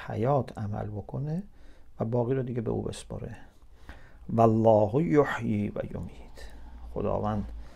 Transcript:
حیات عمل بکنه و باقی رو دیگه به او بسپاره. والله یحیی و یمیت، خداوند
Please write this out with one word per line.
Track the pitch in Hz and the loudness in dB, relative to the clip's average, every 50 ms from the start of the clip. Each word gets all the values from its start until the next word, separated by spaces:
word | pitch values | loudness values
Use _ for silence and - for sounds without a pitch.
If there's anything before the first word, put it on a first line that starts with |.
| - | -6
حیات | - 113 104 110 131 147 135 120 - - - | -6 -2 0 2 2 2 2 0 -2 -6 -8
عمل | 107 101 104 107 107 | -6 -6 -4 -6 -6
بکنه | 104 104 101 - - - 131 139 151 160 175 202 - - - - - - - - - - - | -6 -8 -8 -8 -8 -6 -6 -4 -4 -4 -6 -6 -8 -14 -20 -20 -18 -18 -18 -20 -12 -6 -4
و | 117 | -2
باقی | 113 120 123 120 117 135 | 0 0 0 0 0 0
رو | 135 | 0
دیگه | 123 123 117 123 | -2 -2 -4 -4
به | 110 113 | -2 -2
او | 110 107 | -2 -2
بسپاره. | - - - - - - - - - - - - - - - - - - - - - - - - - - - - - - | -2 -4 -6 -8 -10 -10 -10 -8 -8 -10 -12 -12 -16 -18 -20 -20 -20 -20 -20 -20 -20 -18 -18 -18 -20 -20 -20 -16 -8 0
والله | 113 113 113 113 110 113 110 113 110 104 107 98 101 143 | 6 8 8 8 8 8 8 8 8 8 6 4 4 2
یحیی | 170 170 156 147 139 - - - 120 120 107 104 104 104 | 2 4 6 6 4 4 0 -4 -2 0 0 0 0 -2
و | - - - - - | -2 -4 -6 -6 -6
یمیت، | 95 87 - - - - - - - - - - - - - - - - - - | -8 -8 -10 -10 -14 -16 -16 -16 -14 -14 -14 -14 -14 -16 -16 -14 -14 -12 -8 -6
خداوند | - 101 101 95 98 101 107 110 104 101 - - - - - - | -4 -2 0 0 0 0 -2 -2 -2 -4 -6 -8 -12 -12 -14 -16